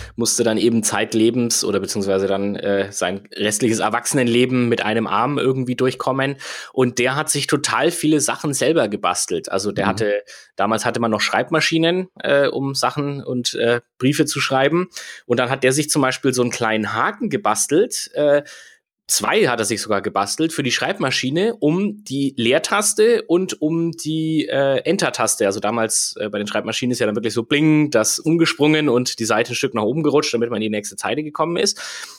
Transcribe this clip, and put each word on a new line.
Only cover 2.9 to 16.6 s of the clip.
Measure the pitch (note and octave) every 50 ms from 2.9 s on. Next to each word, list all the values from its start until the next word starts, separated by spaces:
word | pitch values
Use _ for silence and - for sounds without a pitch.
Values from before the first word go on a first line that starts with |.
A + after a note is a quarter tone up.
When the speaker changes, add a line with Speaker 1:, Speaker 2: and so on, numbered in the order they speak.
Speaker 1:
sein | - - - F2+ G2 G2 - -
restliches | - - G#2 G#2+ G#2 - C3+ A2 A2+ A2+
Erwachsenenleben | - A2 A2+ A#2+ A#2+ - - C#3 B2 A#2+ A#2 A#2+ B2+ B2+ B2+ B2 A#2+ A#2
mit | A#2 A#2 -
einem | G#2+ A2 A#2 A2
Arm | - G2 G#2 A#2+ C#3 C#3+ B2+
irgendwie | - C3+ C3 C3 B2+ B2 B2
durchkommen. | - B2+ C3 B2+ - - C3+ C3 C3+ C3+ C#3 C#3 C#3 - - - - - -
Und | - C3 B2+ B2 - -
der | A#2+ C3 C3+
hat | D3 D3+ -
sich | - C#3+ C3+
total | - D3+ C3+ - - A2+ A#2+ C#3+ F3
viele | E3+ - - D3+ D#3 D3
Sachen | - - A2+ - - D3+
selber | C3+ - B2 C#3 E3 D#3+ A#2 G#2
gebastelt. | G#2 G2+ - F2 F2 - - - F#2 D#2+ - -
Also | - F#2+ F#2+ G#2
der | G2+ G#2 F#2+
Speaker 2:
Mhm. | G#2+
Speaker 1:
hatte, | G#2+ G#2+ A2 G#2 G2+ G#2 - - - - - _ -
damals | - G2 G#2+ A2+ G#2+ -
hatte | A#2+ A2+ B2
man | A#2 A2+
noch | G#2+ G2+
Schreibmaschinen, | - - - A2 - - E3 D#3 - - E3 E3 E3 E3+ F3+ F#3 F#3 - _ -
äh, | - - C#3+ C#3+ C#3 -
um | - B2+ C#3 C#3 C#3
Sachen | - - B2+ - D3 C#3+ C#3+ C#3+ C#3
und, | - - B2+ B2 B2 - -
äh, | - A#2 A#2 A#2+ A#2+ _ _ _ -
Briefe | B2+ C#3 C#3+ D#3 D3+
zu | D3 - C3+
schreiben. | - - C3+ C3 C3+ D3 D#3+ F3 F#3 - - - - - - - _
Und | - A#2+ C3+
dann | B2 A#2+
hat | C3+ C#3
der | B2+ C3
sich | C3 D#3 D3 -
zum | - D3+
Beispiel | C3+ B2+ B2+ - - C3+ A#2+
so | B2
einen | A#2+ A#2+
kleinen | - -